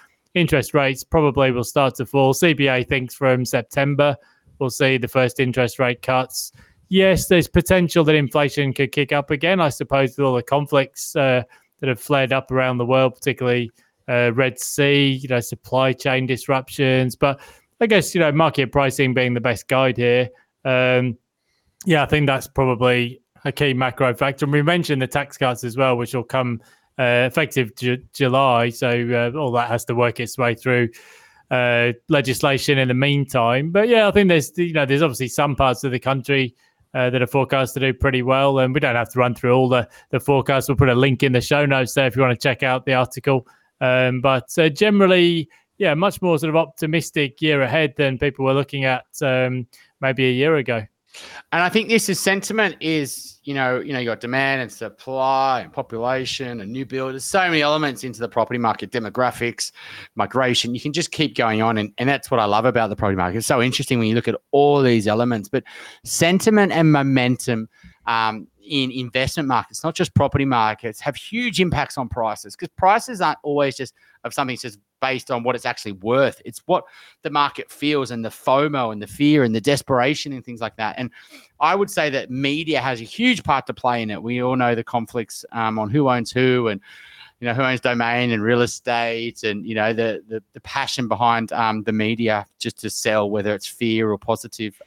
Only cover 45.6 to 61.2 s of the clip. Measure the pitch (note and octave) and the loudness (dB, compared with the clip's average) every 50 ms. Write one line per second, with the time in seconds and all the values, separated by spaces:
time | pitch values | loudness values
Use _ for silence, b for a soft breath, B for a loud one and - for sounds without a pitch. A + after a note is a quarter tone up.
45.6 | b b _ - G#3 F3 D3 D3+ F#3 G3+ - - F#3+ F3+ E3 D3 E3 D#3+ D3+ D#3+ | b b _ -2 0 0 2 2 0 -2 -2 -2 -2 0 0 0 0 0 2 2
46.6 | E3 D3 - - - D#3 D#3 E3 - - - D#3+ D3 C3+ - - D#3+ D#3 D3+ C#3+ | 0 0 -4 -6 -4 -2 -2 -2 -2 -2 -2 -2 -2 -2 -4 -2 0 0 2 2
47.6 | C3+ A#2+ B2 D#3+ D#3 D3 C3 - D3 C3+ C3 A#2 D3 C#3+ C3 - C3+ C3 C3+ C#3 | 2 0 2 0 0 0 0 0 0 0 0 -2 -2 -4 -2 -2 0 0 0 0
48.6 | C#3 - - C#3 C3+ C3 B2+ B2+ - _ - - D3+ C3+ C3 B2+ B2+ B2+ B2+ B2+ | -2 -4 -4 -4 -2 -2 -2 -2 -4 _ -10 -4 -2 0 0 0 0 -2 -2 -4
49.6 | B2 - b b b b b b C3+ C3 C3+ B2+ C3 B2+ B2+ B2 C#3 D#3 E3 D3 | -8 -10 b b b b b b -2 -2 0 2 2 2 2 2 2 2 2 0
50.6 | B2+ B2+ A#2+ A2+ G#2 - _ _ _ _ B B B B B B B B - E3 | 0 -2 -4 -4 -6 -8 _ _ _ _ B B B B B B B B 0 0
51.6 | F3 F3+ - A3 A3 - A3+ A3 G#3+ - F#3 - - F#3+ F#3+ G3 G3 - G#3 A3 | 0 2 2 0 0 2 2 2 2 0 -2 -2 0 0 0 0 -2 -4 -2 0
52.6 | G#3+ F#3+ D#3 - - D#3+ D#3+ D#3 C#3+ B2+ - - - - - _ _ C#3 C#3+ C#3 | 0 0 -2 -4 -4 -2 -2 -2 -2 -4 -8 -12 -16 -18 -20 _ _ -8 -4 -2
53.6 | C3 B2+ B2+ B2+ E2 F#2+ C#3+ B2+ B2 A#2 A2+ A2 - A#2+ B2+ C3+ C#3 C3+ C3+ C3+ | -2 0 0 -2 -4 -6 -6 -4 -4 -4 -4 -6 -6 -4 -2 -2 0 0 -2 -2
54.6 | B2 G#2+ - - A#2 G#2 - - - - C3 C3 C3 C3 C3+ C3+ C3+ C3+ C3 A#2+ | -4 -8 -10 -12 -14 -14 -14 -14 -12 -8 -6 -2 0 0 0 0 0 0 0 -2
55.6 | G2 - - - B2+ - A#2 A2+ A#2 B2 C3 C3 C3 A#2+ - - C#3 B2 A#2+ A#2 | -4 -8 -10 -12 -10 -10 -8 -6 -4 -4 -4 -4 -4 -6 -8 -8 -10 -10 -10 -12
56.6 | G2 G2 A#2 C3 C3+ A#2 C3 C3+ C3 C3 C3 C3+ C3 - - G3 F#3 F3+ E3 D#3 | -12 -12 -10 -10 -10 -8 -8 -8 -8 -8 -8 -10 -8 -4 -2 0 0 2 2 2
57.6 | D3 D3 D3+ D#3 D#3 C#3+ B2+ A2+ - C3 A#2 A#2 A#2 A2+ - A#2+ A2 - B2 B2 | 2 2 2 0 0 -2 -4 -6 -10 -12 -10 -8 -8 -4 -2 -2 -2 0 -2 -2
58.6 | A#2 A2+ G#2 - - F#2+ - B2 A2 G#2 - B2 B2+ B2 - - A#2+ A#2+ A2+ - | -2 -2 -2 -2 -6 -8 -6 -6 -6 -6 -4 -2 -2 -2 -2 -2 -4 -6 -4 -6
59.6 | - - - B B B B B B B B - G#2+ F#2+ - B2 C3 B2+ B2 A#2+ | -8 -10 -12 B B B B B B B B -4 -4 -2 0 0 2 2 2 0
60.6 | - A#2 A#2+ D3+ - D3+ C#3+ F3 D#3+ - - - | -2 -2 -4 -6 -6 -6 -4 -4 -6 -4 -4 -2